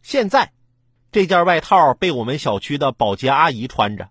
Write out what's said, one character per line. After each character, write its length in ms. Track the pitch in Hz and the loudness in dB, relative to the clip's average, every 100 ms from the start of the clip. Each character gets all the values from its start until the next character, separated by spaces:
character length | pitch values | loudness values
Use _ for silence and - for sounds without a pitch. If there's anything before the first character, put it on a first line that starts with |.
现 260 | - 277 208 | -4 -4 0
在 220 | 269 202 _ _ _ _ _ _ | 0 -2 _ _ _ _ _ _
这 160 | 214 180 | -2 2
件 180 | 180 175 | 2 4
外 160 | 165 | 0
套 320 | - 196 151 | 2 4 4
被 180 | 123 185 | 2 -4
我 120 | 131 | -4
们 160 | 113 120 | -6 -6
小 180 | - 101 | -4 -4
区 220 | - 143 | -4 -2
的 120 | 143 | -4
保 240 | 120 107 98 | -2 -2 -2
洁 140 | 127 | 0
阿 220 | 139 165 | 2 2
姨 160 | 120 123 | 0 -8
穿 300 | - 104 101 | -2 -2 -4
着 120 | 95 | -16